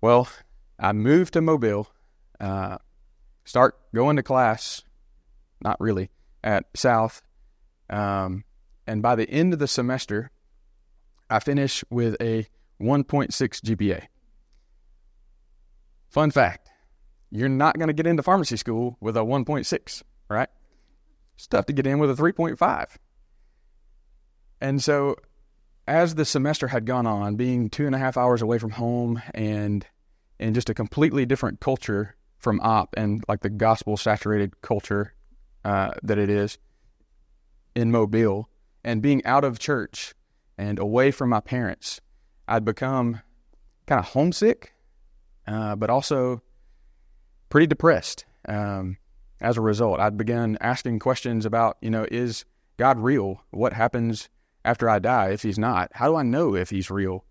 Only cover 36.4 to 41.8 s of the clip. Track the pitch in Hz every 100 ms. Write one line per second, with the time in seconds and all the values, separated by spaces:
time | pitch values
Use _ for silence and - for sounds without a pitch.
36.4 | 104 - _ _ _ _ _ _ _ _
37.4 | _ _ _ - 117 117 107 110 113 98
38.4 | 110 _ _ _ - 113 120 139 - 135
39.4 | 139 117 - 139 - - - - _ _
40.4 | _ - 101 101 104 113 135 135 127 113
41.4 | - 127 113 -